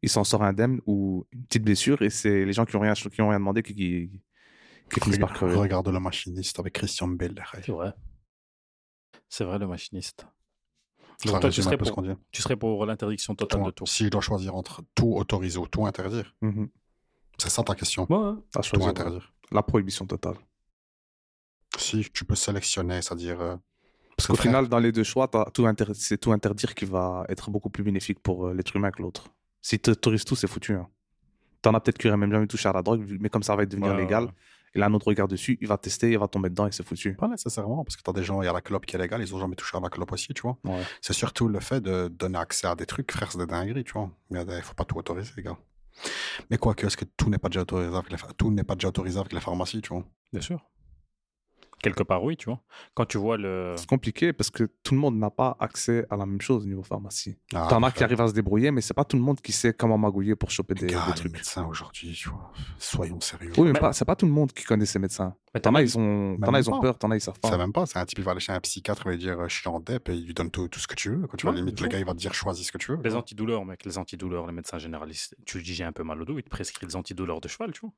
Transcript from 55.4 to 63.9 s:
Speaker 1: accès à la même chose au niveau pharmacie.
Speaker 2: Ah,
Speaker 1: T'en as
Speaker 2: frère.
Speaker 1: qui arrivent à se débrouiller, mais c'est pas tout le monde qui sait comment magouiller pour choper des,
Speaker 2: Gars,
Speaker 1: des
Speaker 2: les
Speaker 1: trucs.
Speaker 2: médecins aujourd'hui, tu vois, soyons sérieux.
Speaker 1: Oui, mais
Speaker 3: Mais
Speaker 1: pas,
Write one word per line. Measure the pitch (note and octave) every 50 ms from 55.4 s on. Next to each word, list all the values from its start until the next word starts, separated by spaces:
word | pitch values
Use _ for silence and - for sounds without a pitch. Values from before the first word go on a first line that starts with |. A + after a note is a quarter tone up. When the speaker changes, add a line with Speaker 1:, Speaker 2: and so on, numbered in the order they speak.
| C3 B2+ B2 -
Speaker 1:
accès | - A2 - - - - A#2 A#2 A2+ -
à | -
la | G#2 G2+
même | G2 G2 G2
chose | - - C3+ A#2 G#2+
au |
niveau | G2+ G2 F#2+ F#2+
pharmacie. | - G2+ G#2 G2+ G2 - - - G#2+ G2 - _ _ -
Speaker 2:
Ah, | F2+ E2 D#2+
Speaker 1:
T'en | C#3
as | A2+ A2+ C3
Speaker 2:
frère. | -
Speaker 1:
qui | - B2+
arrivent | A2+ B2 A2 A#2
à | A2+
se | G#2
débrouiller, | G#2+ G#2+ F#2+ G2 G#2+ A#2+ C#3+
mais | D3 B2+
c'est | A2 - -
pas | - C#3+
tout | - -
le | C3+ A#2+
monde | C#3 C#3+ C3 _
qui | - G#2
sait | - - A#2+ A2
comment | _ - A2+ A2 G#2+
magouiller | G#2+ G#2 G2 G2 G2 G2+ G#2+
pour | - - -
choper | - - F#2+ - F#2+
des, | F#2+ -
Speaker 2:
Gars, | F2+ F2 F2 E2+
Speaker 1:
des | E2+ F2
Speaker 2:
les | E2
Speaker 1:
trucs. | E2 E2+ E2
Speaker 2:
médecins | E2 - - - - F2+
aujourd'hui, | E2 D#2+ - - - - - - F2 E2
tu | - - D2+
vois, | - - - - - - - - - -
soyons | - - - - F2+ E2 F2 F2
sérieux. | - - - - - E2+ E2+ -
Speaker 1:
Oui, | E3+
mais | E3+ C#3
Speaker 3:
Mais | D3
Speaker 1:
pas, | D3+ D#3